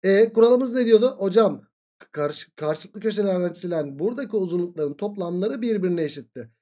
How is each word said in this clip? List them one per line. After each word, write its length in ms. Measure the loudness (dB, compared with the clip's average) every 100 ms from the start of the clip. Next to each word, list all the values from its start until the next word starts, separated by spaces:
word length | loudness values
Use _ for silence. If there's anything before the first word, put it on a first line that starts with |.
E, 300 | 4 4 4
kuralımız 420 | 6 6 4 2
ne 120 | 0 4
diyordu? 280 | 4 4 0
Hocam 440 | 0 4 4 2 _ _ _ _ -14
karşı-, 440 | -6 -4 -4 -12 -8
karşılıklı 440 | -4 -4 -8 -6
köşelerden 520 | -4 -2 0 0 -2
çizilen 460 | -4 -6 -4 -4 -4
buradaki 380 | -4 -4 -4 -4
uzunlukların 580 | -2 -2 -4 -4 -6
toplamları 680 | -4 -8 -6 -6 -4 -4 -4
birbirine 420 | -2 -2 0 -2
eşitti. 460 | -4 -6 -14 -18 -18 _